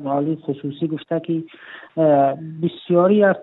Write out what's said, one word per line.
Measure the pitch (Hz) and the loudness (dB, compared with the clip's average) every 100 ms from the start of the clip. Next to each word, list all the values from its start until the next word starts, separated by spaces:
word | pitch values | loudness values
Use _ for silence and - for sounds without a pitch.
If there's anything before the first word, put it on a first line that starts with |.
| 143 | -6
عالی | 139 147 160 | -4 -2 -4
خصوصی، | - 135 143 143 165 | -6 -8 -6 -6 -6
گفته | 156 - 165 | -6 -6 -6
که، | 165 165 160 - - - - - | -4 -6 -6 -16 -20 -20 -12 0
اه، | 156 143 139 139 160 156 | 2 4 2 0 -10 -6
بسیاری | 165 - - 175 180 208 | -6 -6 0 4 4 6
از | 202 185 | 4 2